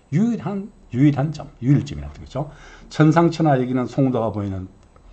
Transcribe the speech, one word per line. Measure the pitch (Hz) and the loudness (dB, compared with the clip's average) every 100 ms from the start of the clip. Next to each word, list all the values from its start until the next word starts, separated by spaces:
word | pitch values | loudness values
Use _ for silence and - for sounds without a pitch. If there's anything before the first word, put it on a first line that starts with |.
| - | -4
유일한, | 151 233 214 175 202 202 - - | 0 0 -2 -4 -8 -10 -16 -6
유일한 | 120 147 143 156 | 2 4 4 -2
점", | - - - | -4 -14 -6
유일점이라는 | 120 135 - 73 71 | 2 2 2 -8 -12
뜻이죠. | - - 127 139 - - - - | -14 -12 -10 -10 -12 -20 -20 -8
"천상천하 | - 156 160 170 165 160 131 | 2 4 6 2 2 2 2
여기는 | 127 127 120 | 0 -2 -2
송도가 | - 135 123 110 | 0 0 0 -2
보이는 | 101 101 95 92 - _ _ - | -4 -6 -6 -10 -16 _ _ -20